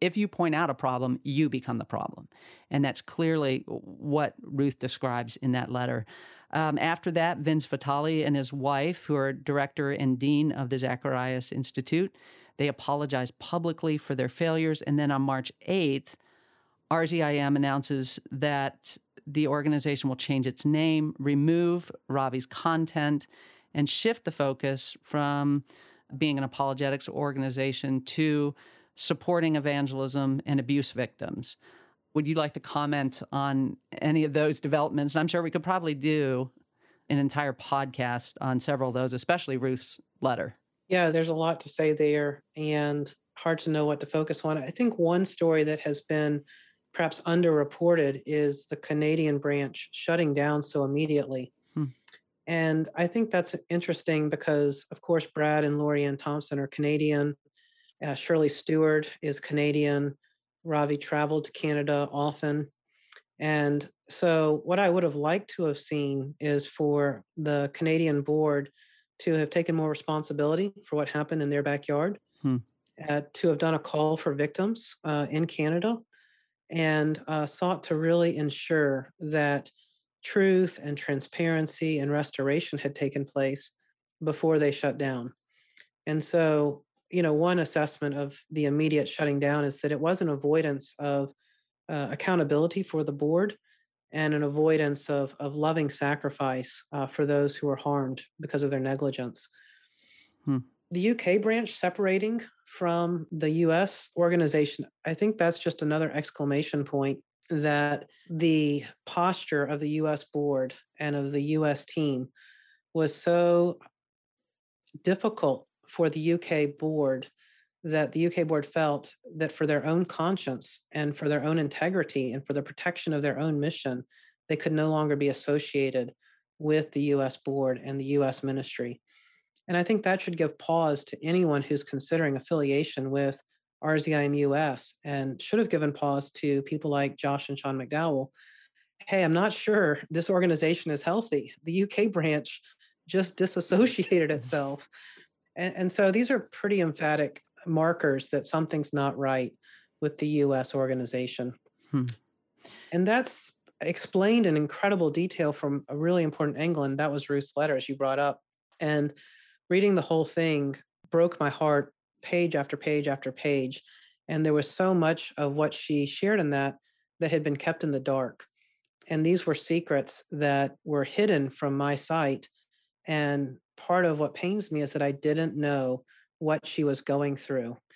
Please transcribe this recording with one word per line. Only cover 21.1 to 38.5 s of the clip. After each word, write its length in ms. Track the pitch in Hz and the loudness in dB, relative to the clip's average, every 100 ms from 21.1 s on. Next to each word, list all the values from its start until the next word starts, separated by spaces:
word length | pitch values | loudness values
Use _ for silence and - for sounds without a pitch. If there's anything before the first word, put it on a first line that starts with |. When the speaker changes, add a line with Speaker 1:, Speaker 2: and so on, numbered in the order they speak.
| - | -2
Speaker 1:
remove 760 | 139 143 151 170 175 175 - - - | 0 2 4 4 2 0 -4 -20 -4
Ravi's 380 | 135 135 127 127 | -2 0 -4 -8
content, 800 | - 165 160 160 160 147 147 - - - - _ | -4 0 0 0 0 2 0 -2 -20 -20 -20 _
and 160 | - 143 | 0 0
shift 360 | - 220 233 - | 2 0 -2 -6
the 60 | |
focus 640 | - 139 135 139 135 - - | -2 -2 0 -2 -2 -6 -10
from 640 | _ 147 143 143 143 143 - - - _ _ 135 | _ -2 0 2 2 2 -2 -20 -20 _ _ -2
being 220 | 156 139 | 0 0
an 60 | |
apologetics 640 | 135 - 139 135 139 139 - | -4 -2 -2 0 -2 -2 -6
organization 920 | - 147 135 135 127 135 131 135 131 | -4 -4 -2 -4 -2 -2 -2 -2 -4
to 520 | - - 156 147 143 - - - _ - | -4 0 2 2 0 -4 -20 -20 _ -8
supporting 600 | - 160 - 175 165 151 | -4 -2 0 2 2 2
evangelism 840 | 143 143 139 135 135 139 135 135 - | 0 0 -2 -2 -2 0 0 -2 0
and 140 | 139 | -2
abuse 320 | 127 143 135 | 2 0 0
victims. 640 | 123 120 - - - 123 - - - _ _ _ | -4 -6 -6 -8 -8 -10 -14 -20 -20 _ _ _
Would 140 | 156 151 | -2 0
you 80 | 156 | 0
like 180 | 147 | 0
to 60 | 151 | -4
comment 640 | - 147 147 147 135 - - | -6 -2 0 0 0 -4 -6
on 460 | 139 139 135 131 - _ - | -2 0 0 -2 -4 _ -2
any 240 | 151 160 | 2 2
of 100 | 156 | 2
those 260 | 147 151 - | 2 2 0
developments? 560 | 147 147 147 143 143 160 | 0 0 2 0 0 0
And 60 | |
I'm 60 | 156 | 0
sure 140 | 175 | 0
we 80 | 170 | -2
could 140 | 165 | -4
probably 320 | 170 185 165 143 | -2 -2 -2 -2
do 560 | 147 151 139 127 131 _ _ _ _ _ _ | 0 2 2 0 -4 _ _ _ _ _ _
an 80 | 143 | 0
entire 360 | 139 143 143 | 2 0 -2
podcast 800 | 127 - 139 135 127 123 120 - - | -6 -2 -2 -2 -4 -2 -2 -6 -6
on 200 | 135 | -2